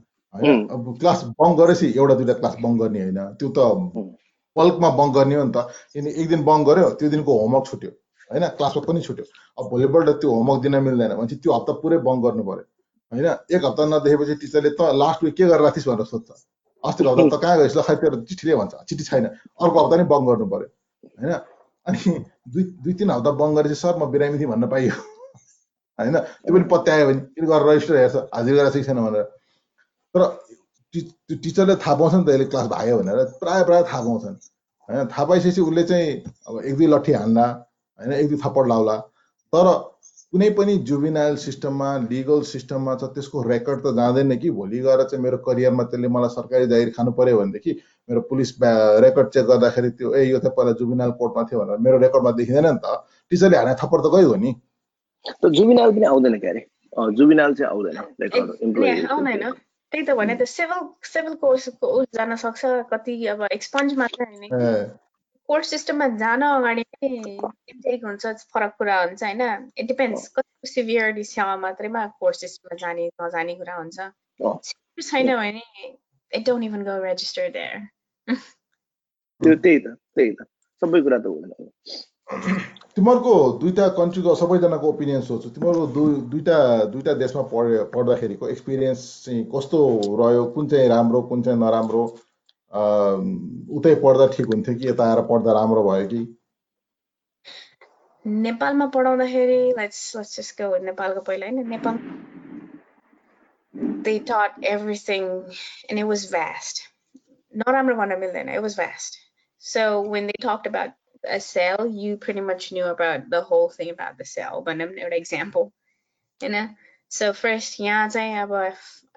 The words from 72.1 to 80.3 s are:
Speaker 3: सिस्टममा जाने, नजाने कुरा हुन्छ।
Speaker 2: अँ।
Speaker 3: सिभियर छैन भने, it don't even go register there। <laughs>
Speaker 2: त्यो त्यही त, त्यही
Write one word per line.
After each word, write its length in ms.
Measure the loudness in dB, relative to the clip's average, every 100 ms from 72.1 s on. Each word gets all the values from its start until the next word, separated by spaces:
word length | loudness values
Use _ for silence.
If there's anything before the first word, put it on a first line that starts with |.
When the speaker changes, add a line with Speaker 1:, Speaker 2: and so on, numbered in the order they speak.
| -4 -4 -4
Speaker 3:
सिस्टममा 400 | -12 -18 -18 -12
जाने, 340 | -10 -6 -8 -8
नजाने 320 | -8 -6 -8
कुरा 200 | -10 -12
हुन्छ। 260 | -12 -14 -14
Speaker 2:
अँ। 600 | -16 _ _ _ -6 -6
Speaker 3:
सिभियर 400 | -12 -20 _ -18
छैन 340 | -6 -2 0 0
भने, 600 | -4 -8 -16 -20 -20 -20 _ _ _ -6
it 100 | -2
don't 220 | -2 -4
even 160 | -8
go 160 | -8 -6
register 500 | -6 -6 -8 -8 -8
there। 300 | -8 -12 -12 -16 _ _ _ -8
<laughs> 280 | -8 -8 _ _ _ _ _ _ _ _ _
Speaker 2:
त्यो 120 | 4
त्यही 240 | 4 4 4
त, 80 | 2
त्यही 420 | -14 _ 0 0